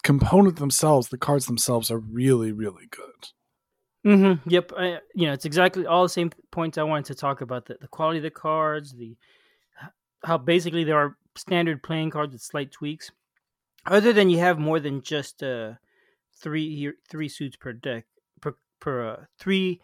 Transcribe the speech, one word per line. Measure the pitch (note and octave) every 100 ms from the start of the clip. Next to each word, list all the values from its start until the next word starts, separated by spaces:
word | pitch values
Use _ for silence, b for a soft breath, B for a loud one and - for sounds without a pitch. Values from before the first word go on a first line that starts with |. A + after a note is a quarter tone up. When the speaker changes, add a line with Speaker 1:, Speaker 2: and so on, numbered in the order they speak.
Speaker 1:
component | - C#3+ - F#3 G3 D#3+
themselves, | C#3+ - D#3 C#3+ A#2+
the | B2+
cards | - C#3+ B2+
themselves, | A#2 - A#2+ A2+
are | A#2
really, | A2 A#2 C3 B2 A2
really | G#2+ G#2+ F2+ -
good. | - - - - _ _ _ _ _ _ _ G#3
Speaker 2:
Mm-hmm. | G3+ F#3+ E3+ D#3+
Yep. | F3+ F3 -
I, | F3+ E3+ -
you | G3 D#3+
know, |
it's | C#3
exactly | D#3+ D#3+ F#3 F#3 D3+
all | E3+
the | F3+
same | F3 E3+ - _
points | E3+ E3 D#3+
I |
wanted | D#3 D3+ C#3
to |
talk | C3+ C#3 C#3
about. | B2 B2+ -
The, | -
the | -
quality | - D#3+ E3
of |
the | D#3
cards, | - D#3+ D#3 D#3 D3+ C#3+
the, | B2 A2+ A#2 B B B B B B D#3+ _ _ _
how | E3 E3
basically | B2+ F3 E3+ E3
there | D#3 D3+
are | D3 - _ -
standard | - F3 E3 D3
playing | - D#3+ D#3+
cards | D3+ D3
with | B2
slight | - D3+ C#3
tweaks. | - D3 D#3 - - _ _ _ _ _ _ -
Other | G3+ A3+
than | G#3 F#3+
you | E3+
have | F3+ D#3+
more | D3+ D#3+
than | C#3+ C#3
just, | - D3+ C3+ -
uh, | C#3 A#2+ A2 A#2 _ _ _ _ _ _
three, | E3 D#3 D#3 D3 C#3+ - _
three | D#3 D3
suits | - C#3 -
per | C3
deck, | A#2 C#3 A#2 - _ _ _
per, | D3 - _ _
per, | D3+ B2+ A2+
uh, | A2+ - _
three, | F#3+ F#3+ F#3 F3